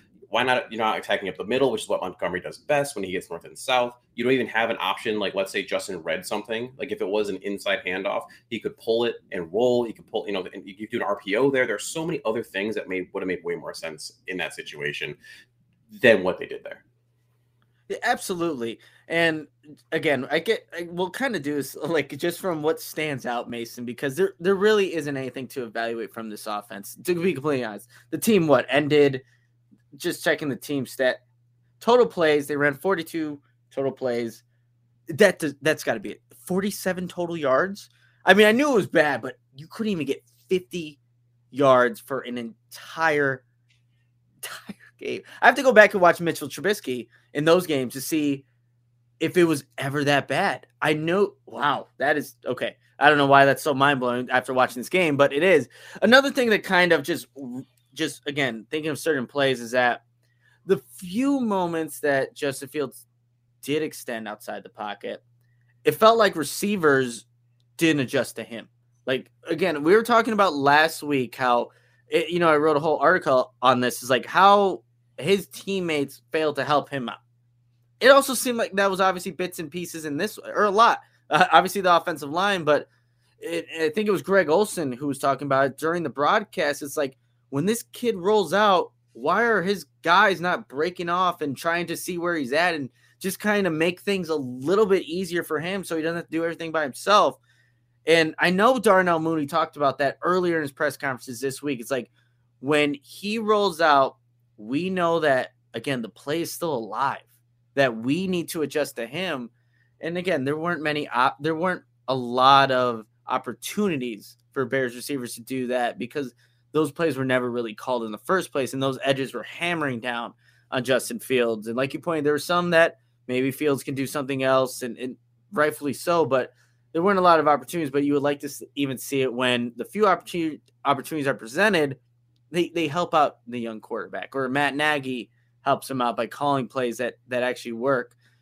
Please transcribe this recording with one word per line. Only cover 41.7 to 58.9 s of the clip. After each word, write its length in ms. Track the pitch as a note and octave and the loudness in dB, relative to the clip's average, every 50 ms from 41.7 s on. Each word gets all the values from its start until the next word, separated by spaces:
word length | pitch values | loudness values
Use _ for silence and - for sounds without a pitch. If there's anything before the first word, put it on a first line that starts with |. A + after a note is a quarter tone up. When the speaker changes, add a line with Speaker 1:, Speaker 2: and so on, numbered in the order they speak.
| C3 B2 B2 A#2+ G#2+ - | 8 8 6 4 0 -4
Speaker 2:
for 220 | - - C3+ B2+ | -8 -8 -8 -8
an 160 | - B2 B2 | -6 -8 -8
entire, 1080 | B2 A#2 A#2 G#2+ _ _ _ - - - - - D#3+ E3 D#3+ D3+ D3 C#3+ C#3 C3 C3 _ _ _ _ _ _ _ _ _ _ _ _ _ _ _ _ _ _ _ | -8 -8 -10 -14 _ _ _ -20 -20 -18 -14 -4 0 0 2 2 2 2 0 -2 -4 _ _ _ _ _ _ _ _ _ _ _ _ _ _ _ _ _ _ _
entire 400 | _ - - - - - - - - - - _ | _ -16 -16 -16 -16 -18 -18 -20 -20 -20 -20 _
game. 260 | _ - - B2 - - - - - | _ -10 -8 -8 -8 -10 -16 -2 4
I 60 | - | 4
have 80 | A3+ B3+ | 4 4
to 80 | - - | 6 2
go 100 | C4 A3 | 6 8
back 180 | G#3+ G#3 G3 | 8 8 8
and 100 | G#3 G3 | 6 6
watch 200 | F3+ E3+ E3 - | 6 6 6 4
Mitchell 260 | E3+ E3 D3+ - D3+ | 0 -4 -4 -4 -8
Trubisky 600 | C#3 - - C#3+ F#3+ G#3+ - - C3 B2+ B2 A2 - _ _ _ _ - | -10 -8 -4 -4 -4 -4 -2 -4 -6 -6 -6 -8 -12 _ _ _ _ -6
in 100 | D3 D3+ | 0 4
those 240 | D#3+ E3+ F#3 E3+ | 4 4 4 4
games 260 | D3+ D3+ C3+ B2+ A#2 - | 2 -2 -2 -2 -4 -6
to 80 | C3+ | -8
see 440 | C3 - E3 D#3 D3 C#3+ C#3 C#3 - _ _ _ _ _ _ _ _ _ _ _ _ _ _ - | -6 -2 -2 0 0 0 -2 -4 -8 _ _ _ _ _ _ _ _ _ _ _ _ _ _ -4
if 180 | E3 D3+ - | -4 2 4
it 60 | F3+ F3 | 4 4
was 220 | D#3+ D#3 C3+ - _ _ | 4 4 0 -4 _ _
ever 260 | - C3 C#3 C3+ D3+ C#3+ | -6 -4 -2 -2 0 2
that 220 | C#3+ C#3+ C#3 C3+ | 2 2 2 2
bad. 400 | - C3+ D#3+ G3 F#3+ C3 B2+ - _ _ _ | 0 -2 0 0 0 -2 -4 -10 _ _ _
I 120 | C3+ D3+ D#3+ | 0 0 0
know, 400 | D3+ D#3 E3 F3 G3+ G3+ - - _ _ | 0 0 0 2 2 0 0 -2 _ _
wow, 420 | - A2 A#2 C3 D3 C3+ G#2+ - - _ | -16 -8 -2 0 0 0 -2 -6 -10 _
that 200 | - B2+ C#3+ D#3 | -2 0 0 0
is, 180 | D3 C#3 - - _ - | 0 -4 -6 -14 _ -8
okay. 320 | - B2 - B2 G#2+ - _ _ _ _ | -6 -4 -4 -6 -6 -8 _ _ _ _
I 120 | - C3+ D3 | 4 6 6
don't 80 | D3+ | 6
know 100 | C#3+ C#3+ | 6 6
why 180 | C#3 C#3 C#3 C#3 | 8 8 8 8
that's 180 | C#3 C3+ C3+ - | 8 6 2 0
so 100 | D#3+ C#3 | -2 2
mind-blowing 560 | C3 C#3 C#3+ C#3+ C3 B2 B2 A#2+ B2 B2+ A#2+ | 4 4 4 4 2 0 -2 -2 -2 -2 0
after 240 | B2+ B2+ B2+ - C3 | 0 0 0 0 2
watching 260 | B2+ B2+ A#2 - B2+ | 2 2 2 0 -6
this 100 | A2+ - | -6 -2
game, 280 | - F#3 F3+ D#3 C#3+ | 0 0 2 2 4
but 140 | C3+ C#3 C#3 | 4 4 4
it 120 | C#3 C#3+ E3 | 4 2 4
is. 260 | F#3+ F3 D3 C3 - - - - - - - | 6 6 4 4 0 -8 -20 -20 -20 -4 0
Another 300 | - G#3 B3 C4+ C#4 C#4 | 4 6 6 6 6 4
thing 180 | - C#4 B3 A3+ | 0 0 2 2
that 140 | G#3 F3+ - | 2 0 0
kind 280 | - F#3+ F3+ F3+ F3 | 2 2 4 4 4
of 120 | E3 D3+ C#3 | 4 2 2
just, 240 | E3 D#3+ C3+ - - _ C#3 C#3 B2 B2 C3 C3+ - _ _ _ _ _ | -2 -6 -6 -6 -12 _ -14 -12 -12 -12 -12 -14 -16 _ _ _ _ _
just, 280 | C#3 D#3+ - - - _ | -6 -6 -6 -6 -8 _
again, 380 | D3+ C#3+ C#3 C#3 B2+ A2+ A2+ G2 - | -6 -2 -2 -2 -2 -4 -6 -8 -8
thinking 220 | - D#3 D3+ D#3+ | -8 -6 -4 -6